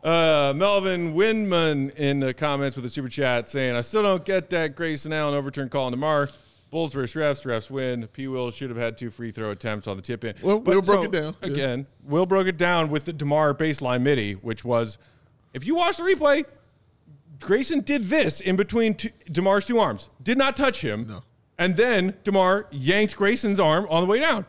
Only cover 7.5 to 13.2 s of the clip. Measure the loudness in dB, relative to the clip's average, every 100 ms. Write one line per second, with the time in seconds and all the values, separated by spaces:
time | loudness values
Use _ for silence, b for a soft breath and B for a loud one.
7.5 | -4 -4 -6 -4 -4 -8 -10 -8 -4 -6
8.5 | -6 -8 -4 -4 -4 -12 -10 -12 -6 -6
9.5 | -6 -6 -6 -6 -10 -8 -8 -6 -4 0
10.5 | 0 4 2 4 2 2 -2 -4 -8 -6
11.5 | -2 -2 -4 -8 _ -2 0 2 2 2
12.5 | 0 2 2 0 -2 -4 -6